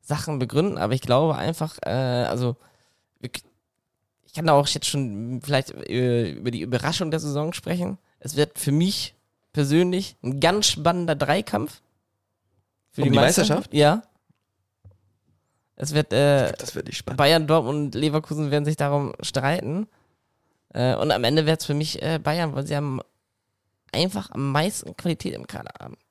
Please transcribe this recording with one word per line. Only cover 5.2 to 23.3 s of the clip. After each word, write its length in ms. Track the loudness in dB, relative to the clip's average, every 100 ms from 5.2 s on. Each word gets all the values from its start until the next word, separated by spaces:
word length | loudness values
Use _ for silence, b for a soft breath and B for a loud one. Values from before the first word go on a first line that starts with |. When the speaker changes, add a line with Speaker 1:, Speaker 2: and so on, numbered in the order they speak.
| -6 -6
Speaker 1:
vielleicht, 280 | 0 -2 -2
äh, 600 | -12 -4 0 2 2 0
über 200 | -2 -6
die 100 | -4
Überraschung 480 | -2 -2 -2 -2 -2
der 80 | -4
Saison 320 | -2 -4 -4
sprechen. 440 | -6 -6 -4 -4 -8 _ _
Es 160 | -6 0
wird 200 | 0 0
für 120 | 0
mich 440 | 2 2 0 -8 _ _ _ _
persönlich 600 | -2 4 4 4 0 -4 _
ein 160 | -6 2
ganz 280 | 2 4 0
spannender 480 | 0 0 0 -2 -2
Dreikampf. 680 | 2 0 0 -4 -4 -10 _ _ _ _ _ _ _ _ _ _ _
Für 100 | -2
Speaker 2:
Um 40 | 4
Speaker 1:
die 40 |
Speaker 2:
die 40 | 6
Speaker 1:
Meisterschaft? 540 | 6 4 2 0 0
Speaker 2:
Meisterschaft? 20 |
Speaker 1:
Ja. 300 | 4 6 4 -2 _ _ _ _ _ _ _ -20 _ _ _ _ _ _ _ _ _
Es 180 | -2
wird, 180 | 0 2
äh, 320 | 4 4 4 2
Speaker 2:
Ich 20 |
glaub, 100 | -2
das 160 | -8 -8
wird 120 | -8
nicht 100 | -10
spannend. 200 | -8 2
Speaker 1:
Bayern, 300 | 4 4 4
Dortmund, 460 | 2 2 -2 -2 -2
Leverkusen 540 | 0 0 -2 -4 0
werden 140 | 0 0
sich 120 | 0
darum 360 | 0 0 -2 -6
streiten. 680 | -6 -2 0 -2 -2 -6 -6 _ _ _ _ _ _ _ _
Äh, 220 | -2 0 2
und 160 | 2
am 120 | 2
Ende 220 | 2 2 2
wird's 200 | 0 0
für 80 | -2
mich, 260 | -2 -4
äh, 180 | -4 -2
Bayern, 340 | -2 -2 -2 -4
weil 100 | -4
sie 100 | -4
haben 260 | -2 -6 -8 _ _